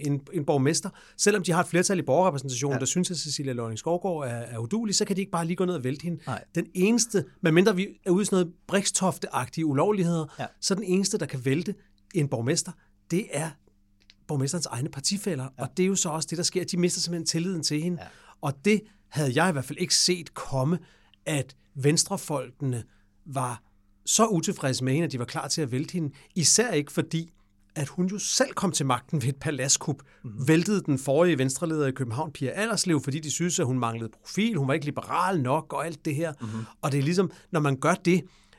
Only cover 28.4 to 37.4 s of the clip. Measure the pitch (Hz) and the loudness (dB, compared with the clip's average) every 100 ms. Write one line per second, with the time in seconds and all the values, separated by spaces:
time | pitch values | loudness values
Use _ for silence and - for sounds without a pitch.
28.4 | 269 - 202 143 139 123 - 156 123 131 | 0 0 -2 0 0 0 0 -2 -2 -2
29.4 | 160 139 135 - - 135 - _ 127 104 | -4 -2 0 0 0 -6 -8 _ -14 -4
30.4 | 135 160 175 202 - 131 143 139 180 143 | 4 4 4 0 2 -2 2 4 4 4
31.4 | 131 - 170 156 139 131 127 113 151 - | 0 0 -2 0 0 -2 -4 -4 -6 -4
32.4 | 127 185 220 208 180 151 - 156 151 117 | -6 -2 -2 -2 0 0 0 -6 -4 -2
33.4 | 175 175 143 127 117 117 113 - - - | -2 0 0 0 0 -4 -8 -12 -8 0
34.4 | 226 190 131 156 143 135 - 156 185 185 | 0 2 0 0 -2 -6 -4 0 0 2
35.4 | 123 151 151 143 156 147 165 143 165 160 | 2 0 -2 -6 -6 -6 -4 -2 -4 -6
36.4 | 110 113 120 - 151 139 139 180 180 - | -8 -8 -10 -6 -2 2 2 2 0 -2